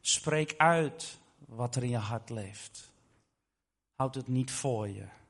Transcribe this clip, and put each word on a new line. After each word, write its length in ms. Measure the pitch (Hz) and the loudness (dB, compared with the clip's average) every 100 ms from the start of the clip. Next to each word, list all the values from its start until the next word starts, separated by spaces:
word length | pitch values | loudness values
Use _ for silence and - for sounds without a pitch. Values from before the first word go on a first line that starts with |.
Spreek 540 | - - - 151 151 - | 2 0 2 0 0 6
uit 640 | 160 170 151 - - - _ _ - | 6 6 4 -2 -12 -12 _ _ -16
wat 300 | 113 123 123 | -4 -2 0
er 60 | |
in 60 | 123 | 0
je 80 | 120 | 0
hart 340 | 104 117 - | -2 -6 -6
leeft. 600 | 117 98 107 - - - _ _ _ _ _ _ _ _ _ _ | -8 -8 -12 -16 -16 -20 _ _ _ _ _ _ _ _ _ _
Houd 200 | _ 135 | _ -2
het 140 | 131 123 | -2 0
niet 220 | 127 131 | 0 0
voor 380 | - 139 117 104 | -2 0 0 -2
je. 180 | 98 98 - - | -6 -10 -16 -20